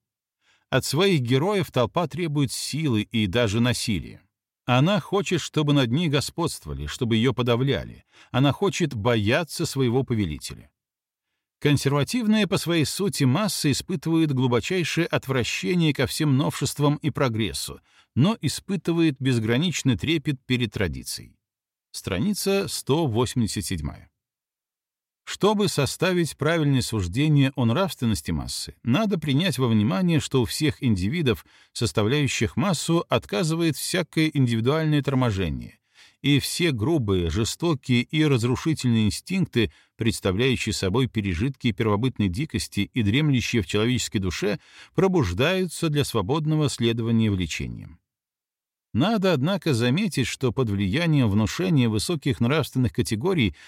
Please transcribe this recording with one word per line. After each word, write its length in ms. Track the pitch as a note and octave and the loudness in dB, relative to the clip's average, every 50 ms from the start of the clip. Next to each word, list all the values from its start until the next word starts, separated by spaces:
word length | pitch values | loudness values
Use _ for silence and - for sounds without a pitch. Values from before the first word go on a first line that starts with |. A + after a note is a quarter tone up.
| _ _ _ _ _ _ _ _ _ _ _ _ _ _ | _ _ _ _ _ _ _ _ _ _ _ _ _ _
От 140 | C#3 C3 - | -2 -2 0
своих 380 | - - D3 G3 G3+ F#3 C#3+ | 0 0 2 2 4 2 2
героев 500 | B2 A2+ C3 C3+ D#3 G3+ G#3+ G3 D#3 - | 2 2 2 2 2 0 0 -2 -2 -2
толпа 340 | - C3 A#2+ - - F3 F3 | 0 0 0 0 0 -4 -4
требует 460 | C#3+ - D#3 F3+ D#3+ C#3+ D3+ C#3+ - | -4 -4 -6 -6 -2 0 -2 -2 -2
силы 500 | - - - - - D3+ D#3+ C#3+ A2+ G#2 | -2 -6 -8 -6 -4 -2 0 0 0 0
и 240 | A2 - - A2+ G#2+ | 0 0 0 0 0
даже 320 | F#2+ E2+ A#2+ A#2+ G#2+ G2 A#2 | 2 2 2 2 2 2 2
насилия. 640 | A#2 B2 A2+ - - - G#2 E2 A#1+ A1 G#2 - _ _ _ _ _ _ _ _ _ | 2 2 0 -2 -2 -2 -4 -4 -4 -8 -16 -20 _ _ _ _ _ _ _ _ _
Она 360 | - B2 B2+ C#3+ F3+ G#3+ F3+ | 0 2 4 4 4 2 0
хочет, 400 | - - F3+ G3+ - - F#3 D3+ | -2 -2 -2 -2 0 0 -2 -4
чтобы 320 | - - - D3+ D#3 D3 | -4 -4 -2 -2 0 2
над 180 | C#3+ C#3+ C3 A#2 | 2 2 2 2
ней 180 | A#2 D#3+ F3+ D3+ | 0 0 0 0
господствовали, 760 | C3+ C#3 - - - - E3+ D3+ - - - D2+ C#2+ C2+ D2 | 0 -2 -2 -4 -4 -4 -4 -4 -4 -6 -10 -10 -10 -8 -8
чтобы 300 | C#2+ - - C3 A2 A2+ | -8 -6 -4 -2 0 2
ее 180 | A2 A#2 C3 A2+ | 2 2 2 0
подавляли. 680 | - B2 B2 A#2+ A#2 C3+ C#3 B2 D#2+ - - - - _ _ _ - - _ | 0 0 0 2 2 2 0 0 -2 -4 -8 -14 -20 _ _ _ -20 -16 _
Она 220 | - - C#3 C#3 | 0 2 2 2
хочет 420 | B2+ - G3+ F#3+ - - F3 D3 C#3+ | 2 2 0 -2 0 0 -2 -2 -2
бояться 720 | G#2+ F#2 B2 A#2+ A2+ G2+ G#2 B2+ E3 F3 - - - E3 | -2 0 2 2 2 2 2 2 0 0 -4 -4 -6 -6
своего 380 | - - C3 C3+ A#2+ A2+ C3+ B2+ | -4 -2 0 0 2 2 0 0
повелителя. 680 | - B2 G#2+ G2+ D#2+ D2+ C2+ - - B1 A1 G#1+ _ _ _ _ _ _ _ _ _ _ _ _ _ _ _ _ _ _ _ | 0 -2 -2 -2 -2 -4 -8 -10 -14 -14 -16 -18 _ _ _ _ _ _ _ _ _ _ _ _ _ _ _ _ _ _ _
Консервативная 840 | - D3 C#3+ C3 - C#3 C#3+ D3 C3+ - - B3 A#3 G#3 A3 A3 G#3 | 0 2 2 2 2 0 0 0 0 0 -2 -2 2 2 2 2 2
по 120 | E3+ G3+ - | 2 0 -2
своей 260 | - D#3+ F3 E3 C#3 | 0 0 0 0 0
сути 400 | - - - G3 G3 - - C#3+ | 0 -2 -2 -2 -2 0 2 2
масса 480 | B2+ B2+ F3+ A3 G3 - - - D3+ | 2 2 2 0 -2 -4 0 0 0
испытывает 600 | B2+ - - - D3 C#3+ - D#3+ E3 D#3+ D#3+ D3 | 0 0 -2 -6 -8 -6 -2 0 2 2 2 2
глубочайшее 760 | C#3 B2+ C3 B2+ A#2+ A#2 - - F#3 F#3+ D#3+ - - D#3+ E3+ - | 2 0 2 2 2 0 0 0 -2 -2 -2 -2 0 -2 -2 0
отвращение 840 | - C#3 - C3+ C3 C3 A2+ - - - - F#3+ F3+ F3 E3 D3+ | -2 -4 -2 -2 -2 -2 0 -2 -4 -4 -2 0 0 2 2 2
ко 140 | C3+ - C3 | 2 0 -2
всем 300 | - - - D#3+ D3+ C3 | -2 0 0 2 2 2
новшествам 580 | C3 D#3+ E3 - - C#3+ - - - D3 C#3+ D3 C#3+ | 2 2 0 -2 -2 -4 -4 -2 0 0 0 0 0
и 80 | - C#3 | -2 -4
прогрессу, 680 | - - C#3+ B2 A2 A2 A2+ F2 D#2 - - - - - _ _ _ _ _ _ _ | -2 0 -2 0 0 -2 -2 -2 -4 -6 -10 -10 -12 -16 _ _ _ _ _ _ _
но 240 | A#2+ C#3+ G3+ A3+ - | 2 2 2 2 0
испытывает 760 | - C3+ - - - - G3 E3+ - - E3 E3+ E3 D#3 C#3 - | -2 -4 -4 -4 -6 -6 -6 -4 -2 -2 2 2 2 2 2 0
безграничный 800 | C3 C3+ B2 A#2 A2 G#2+ A#2 B2+ F3 F#3 C#3+ - - C3+ A#2+ E2 | -2 0 0 0 0 0 0 0 0 -2 -4 0 0 0 0 2
трепет 420 | - C3 E3 D#3+ - D#3 C#3+ - _ | 0 -2 -2 0 -2 -4 -6 -6 _
перед 260 | - B2+ B2 B2 G#2+ | -2 0 0 0 -2
традицией. 640 | - A#2 G2+ E2 C2 B1+ - - - - A1+ A1+ _ _ _ _ _ _ _ _ _ _ _ _ | -2 -2 -2 -2 -2 -6 -8 -10 -12 -12 -14 -18 _ _ _ _ _ _ _ _ _ _ _ _
Страница 800 | - - - - F#2+ F2+ - G#3 G#2 - - - G2 G2 - C3+ | -16 -10 -6 -4 -2 -2 0 -2 -2 -2 -2 0 0 0 -2 -4
сто 400 | - - - - C3+ E3 E3+ C3+ | -6 -8 -2 0 0 0 0 0
восемьдесят 560 | G#2+ A#2 B2+ - - B2+ A2+ G2+ - A2 F#2 | 0 0 0 0 0 -2 -2 -2 -2 -6 -4
седьмая. 440 | - F#2+ D#2+ D2 - F2 - - _ _ _ _ _ _ _ _ _ _ _ _ _ _ _ _ _ _ _ _ _ _ _ _ | -4 -6 -4 -6 -8 -10 -12 -20 _ _ _ _ _ _ _ _ _ _ _ _ _ _ _ _ _ _ _ _ _ _ _ _
Чтобы 440 | - - - - G3+ A3 G3+ G#3 F3 | -12 -4 0 2 2 4 4 2 0
составить 680 | - - C#3 - - - - F#3 F3+ F3 E3+ C#3 - | 2 0 -2 -2 0 0 0 0 2 0 0 -2 -4
правильное 460 | - C#3 D3+ E3+ E3 D3+ C#3+ C#3 B2+ | -4 -2 0 0 2 2 2 2 0
суждение 720 | A2 - A2+ G#2+ F2+ F2 F2+ B2+ D3 D#3+ D3 C#3+ C3+ C3+ - | 0 -2 -2 -2 -4 -2 -2 0 2 4 4 4 4 2 2
о 100 | C#3+ B2 | 0 0
нравственности 680 | A2+ A#2 E3 G3 E3 - - B2 A2+ G#2+ - - - | 2 2 2 0 -2 -2 -2 -2 -2 -2 -2 -2 -4
массы, 420 | E2 C#2+ A#1+ C2 - - - - - _ | -4 -4 -4 -6 -8 -10 -10 -12 -14 _
надо 380 | - A2+ B2+ F#3+ A3+ G3+ G#3 E3 | -2 0 0 2 2 0 -2 -2
принять 360 | D3+ D3+ C3 C#3+ F#3 F#3+ C3 | -2 0 0 0 0 0 0
во 120 | B2+ C3 A#2 | 0 0 2
внимание, 500 | A2+ G#2+ G#2 A#2+ F3+ F#3+ F#3 F3 E3 D3 | 2 2 2 2 0 0 0 2 2 0
что 240 | - - - C3 | 0 0 0 0
у 40 | A#2 | 0
всех 360 | - - - D#3 D3 - - | 0 -2 -2 -2 -2 -2 0
индивидов, 640 | D3 B2 G#2+ F2 F#2 G2+ D3+ F3+ D#3 B2 G#2 - - _ _ _ _ _ | 0 0 0 0 0 -2 -2 0 0 0 0 -2 -4 _ _ _ _ _
составляющих 840 | _ - A#2+ G2+ - A#2 G#2 G#2+ C#3 D3+ C#3+ A#2+ - - A2+ F#2+ - | _ -4 -4 -2 0 0 0 2 2 2 0 0 0 -2 -2 -2 0
массу, 500 | - D#3 G#3 E3 - - - E3 E3 - - | -2 0 0 0 -2 0 0 0 0 0 0
отказывает 680 | C#3+ - - - G3+ G#3 F3+ D3+ D#3+ E3 E3+ E3 C#3+ | -2 -2 -2 -2 -2 -2 0 0 0 0 0 0 0
всякое 560 | - - - - F#3 E3 - - D#3+ D#3 D#3 - | -2 -4 -4 -2 -4 -4 -2 0 0 0 0 2
индивидуальное 640 | C#3+ C3 A#2+ A#2 A2+ A2+ B2+ D3+ D#3+ D#3+ D3+ D3+ D3 | 2 2 2 2 0 2 0 0 0 2 2 2 2
торможение, 800 | C3+ C#3+ C3 C3 B2+ A#2+ G2 F#2+ F#2 D#2 C#2 B1 A#1 G#1+ - _ _ _ _ - - - _ _ | 0 0 0 2 2 2 0 0 -2 -2 -4 -6 -8 -12 -18 _ _ _ _ -20 -20 -20 _ _
и 180 | - C#3 D3 C3 | 0 2 2 2
все 320 | - - - - F3 E3 | 2 -2 -2 0 0 0
грубые, 580 | C#3 G#2 G#2+ C#3+ E3+ D3+ A2+ G2+ F#2+ F2+ F2 E2 | 0 0 0 0 0 0 2 2 2 2 2 0
жестокие 720 | D2+ G#2 A2+ - - - D#3+ C3 - B2+ - - B2 A#2+ | 0 0 -2 -2 -2 -2 -2 -2 -2 -2 0 2 2 2
и 220 | A#2 - - D3+ D3+ | 2 2 0 2 2
разрушительные 840 | D3+ C#3 A#2 A2 B2 B2+ - - D#3+ D#3 - - B2 A#2 A2+ G#2+ | 4 2 2 2 0 0 0 0 -2 -2 0 0 2 2 4 2
инстинкты, 640 | G2+ - - - - F#3 F#3+ E3 - - A#2+ G#2+ - - _ _ _ _ | 2 0 -2 -6 -4 -2 -2 -2 0 2 0 0 0 -2 _ _ _ _
представляющие 760 | - A2 A#2 G#2 - - G2+ F2+ G2 B2 C3+ B2 - - A2 | -2 -2 -2 -2 0 0 0 0 2 2 0 0 0 -2 -4
собой 340 | G2+ - G2 F#2 F#2 C3 C3+ | -2 -2 -2 0 0 0 0
пережитки 640 | A2 - A2 G2+ G2 F2 D2+ A2+ C#3+ C3+ - - A#2+ | 0 -2 -4 -2 -2 -2 -2 -2 -4 -4 -2 -2 -2
первобытной 580 | G2+ - A2+ A2 G#2 G2+ B2 C3 - - G#2 F#2+ | -2 0 0 0 0 0 0 -2 0 0 0 0
дикости 600 | E2+ - D#2 - - E2+ - - - G2+ G2+ - | 0 -2 -4 -4 -4 -6 -6 -4 -4 -4 -4 -2
и 100 | - C3 | -2 0
дремлющие 600 | G#2+ G2+ G#2 C#3 D#3 D3+ C3+ A#2+ - - - A2+ | 0 2 2 2 2 2 2 2 0 0 0 -2
в 40 | F#2+ - | -2 0
человеческой 500 | - G#2 A2 A#2+ B2+ A2 - - - G#2 | -2 0 0 0 0 -2 -4 -4 -4 -2
душе, 400 | F#2+ F#2 - - F3+ G#3 G3 - - _ - - - - _ | -2 -2 -4 -2 -2 -4 -4 -4 -8 _ -20 -20 -20 -6 _
пробуждаются 920 | - F3+ G3 F3+ F3 A#2+ F2 F2 F#2+ C3 E3 F#3+ F#3 F#3+ D#3+ - - E3 D#3+ | 0 2 4 4 2 2 2 0 0 0 0 2 0 -2 -4 -4 -4 -4 -2
для 160 | D3 D3 C3+ | 0 0 -2
свободного 640 | - - A2+ F#2+ G2 C#3+ E3 D#3 D#3 D#3 D#3 D3+ C3+ | 0 -2 -2 -2 0 -2 -2 0 0 0 2 0 0
следования 640 | - - A#2+ A#2 A#2 A#2+ A2+ A#2 A#2 A2+ A2+ G#2+ | 0 0 0 0 0 0 0 0 2 2 4 2
влечениям. 720 | G2+ F#2 F2+ D#2 - - C#2 A#1+ A1+ G#1 G1+ G1+ E2 - _ _ _ _ _ _ _ _ _ _ _ _ _ _ _ _ _ _ - | 2 0 -2 -4 -4 -6 -6 -8 -8 -12 -14 -18 -20 -20 _ _ _ _ _ _ _ _ _ _ _ _ _ _ _ _ _ _ 0
Надо, 380 | G#2 D3+ G#3 A#3 G#3 F#3 F#3+ | 0 2 2 2 2 2 2
однако, 400 | E3+ C3 B2+ F3 G3+ F#3+ - E3 | 2 2 2 0 -2 -2 0 0
заметить, 540 | C3+ A2 A#2+ A#2+ C3 F#3 A3+ F#3 - C#3+ A#2+ | 0 2 2 2 2 0 0 -2 -2 -2 -2
что 260 | - - - - B2 | -4 -4 -2 -2 -2
под 160 | G#2 - C3 A2 | 0 0 -2 0
влиянием 640 | G2+ G2 G2+ F#2 G2+ D#3 F3 E3 D3+ C#3+ B2 G#2+ | 0 0 0 0 0 0 0 2 2 2 2 4
внушения 580 | G2 G#2+ A2 - - - F3 F#3 E3 C#3 A#2+ A2+ | 2 2 0 0 0 -2 0 2 4 4 4 2
высоких 520 | G#2+ G#2+ - - F3 C#3+ - C#3+ B2 - | 2 0 -2 -2 -4 -2 -2 -4 -2 0
нравственных 520 | A#2 A#2 D3 D#3+ B2 - - C3 B2+ A2+ | 0 2 2 0 0 -2 0 0 0 0
категорий 640 | - - G#2 - A2+ G#2 B2+ F#3+ G3 E3 A2+ F2+ - - - | 0 -2 -2 -2 -2 -2 -2 -2 0 2 2 0 0 -4 -14